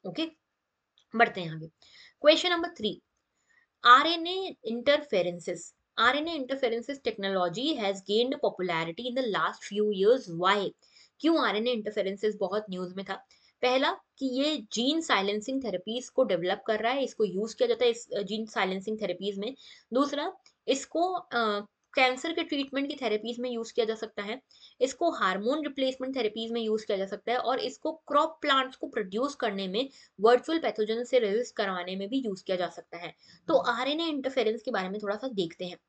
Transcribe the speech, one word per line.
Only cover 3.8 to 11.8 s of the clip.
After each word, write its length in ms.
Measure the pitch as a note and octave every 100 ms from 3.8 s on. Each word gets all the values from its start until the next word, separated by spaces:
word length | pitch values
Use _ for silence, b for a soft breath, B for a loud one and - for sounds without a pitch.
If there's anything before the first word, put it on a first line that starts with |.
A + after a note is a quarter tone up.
| A#3+
आरएनए 720 | B3+ D4+ E4+ E4 F#4 F#4+ - A3
interferences, 880 | A#3 B3 D4 D4 G3 F3 F3 - E3+ - _ _ -
आरएनए 400 | A#3 C#4 D#4+ D#4+
interferences 560 | B3+ C4+ A#3+ A3+ A#3+ C#4
technology 840 | A#3+ G#3+ G3 F#3+ F3+ E3+ C#4 C#4+
has 160 | G3+ G3 -
gained 220 | G#3 B3 C#4 -
popularity 680 | - F#3 E3 E3 E3 B3
in 100 | B3
the 60 | B3+
last 460 | F3 E3+ G#3 -
few 200 | G#3 G#3+ G3
years, 440 | G3 B3+ - E3 F3+
why? 220 | G#3 G3 - b b b _
क्यों 280 | D#4 D#4+ A#3+
आरएनए 240 | G3+ A#3+
इंटरफेरेंसेस 640 | A#3+